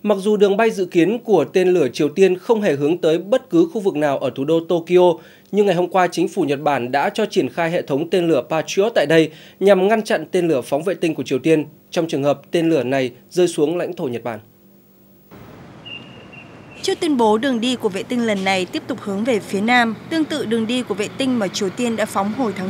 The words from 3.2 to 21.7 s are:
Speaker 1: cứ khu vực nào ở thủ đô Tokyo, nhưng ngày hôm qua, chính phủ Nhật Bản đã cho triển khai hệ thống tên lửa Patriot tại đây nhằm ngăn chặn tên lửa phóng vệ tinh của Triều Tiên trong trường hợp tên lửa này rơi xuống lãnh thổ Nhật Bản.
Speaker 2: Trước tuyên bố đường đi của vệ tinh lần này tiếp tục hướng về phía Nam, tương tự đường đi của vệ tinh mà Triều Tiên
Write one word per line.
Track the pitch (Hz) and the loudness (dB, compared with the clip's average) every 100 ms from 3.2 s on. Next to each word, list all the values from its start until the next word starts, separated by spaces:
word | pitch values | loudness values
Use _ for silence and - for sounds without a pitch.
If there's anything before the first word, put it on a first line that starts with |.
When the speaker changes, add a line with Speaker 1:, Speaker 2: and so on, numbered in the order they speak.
| 190 254 - | 0 -2 0
Speaker 1:
cứ | 165 170 | 2 2
khu | 226 | 2
vực | 190 147 | -2 0
nào | 151 135 | 0 0
ở | 135 120 | -4 -4
thủ | 135 | 0
đô | 165 165 | 0 0
Tokyo, | 175 170 180 180 170 - - - | -2 4 6 6 4 -6 -20 -6
nhưng | 196 202 | 0 2
ngày | 170 | 2
hôm | 175 | 2
qua, | 190 180 | 2 0
chính | 175 185 | 0 -4
phủ | 202 | -2
Nhật | 147 139 | -2 0
Bản | 151 139 120 | 0 -2 -2
đã | 135 175 | -2 -2
cho | 208 214 | -2 -2
triển | 202 131 | 0 -2
khai | - 165 | -2 -2
hệ | 170 | -2
thống | - 139 165 | -2 -4 0
tên | 190 170 | 0 2
lửa | 156 - | 0 0
Patriot | 160 151 - 208 233 | -4 -4 0 0 2
tại | 143 | 2
đây | 160 160 - - - | 4 2 -2 -18 0
nhằm | 190 190 190 | 4 4 4
ngăn | 220 | 0
chặn | 214 202 156 | 0 -4 -2
tên | 185 175 | -2 0
lửa | 143 | 0
phóng | 113 143 | 0 -4
vệ | 170 | -2
tinh | 170 170 156 | -2 -4 -4
của | |
Triều | 131 131 | -2 -2
Tiên | 160 160 147 - _ | 2 2 2 -10 _
trong | - 160 | -4 -2
trường | 151 | 0
hợp | 143 139 - | 0 -2 -2
tên | 170 165 | 0 2
lửa | 156 | 2
này | 120 135 131 - - | 0 0 -2 -6 -8
rơi | 175 180 | 0 0
xuống | 170 147 175 | 2 0 0
lãnh | 156 120 | -6 -6
thổ | |
Nhật | 151 120 | -6 -6
Bản. | 123 110 - _ _ _ _ _ _ _ _ - - - - - - - - - - - - - - - | -8 -10 -12 _ _ _ _ _ _ _ _ -20 -20 -20 -20 -20 -20 -20 -20 -20 -20 -20 -20 -20 -20 -10
Speaker 2:
Trước | - 392 | -6 -2
tuyên | 339 277 | 0 2
bố | 220 214 | 4 2
đường | 277 240 | 0 -2
đi | 240 240 | -2 -2
của | 220 | -4
vệ | 185 | -4
tinh | - 247 233 | -6 -4 -2
lần | 202 | -2
này | 190 190 180 | 0 -2 -2
tiếp | 320 - | -6 -8
tục | 226 | -10
hướng | - 196 | -6 -4
về | 226 220 | -2 -2
phía | - 196 | -2 -4
Nam, | 214 247 233 214 - | 0 2 0 -4 -6
tương | 330 302 | -4 -2
tự | 311 214 | -4 -2
đường | 226 220 | -2 -2
đi | 254 | -4
của | 233 | -4
vệ | 196 208 - | -6 -6 -4
tinh | 269 247 | -2 -2
mà | 190 | -2
Triều | - | -4
Tiên | 196 | -6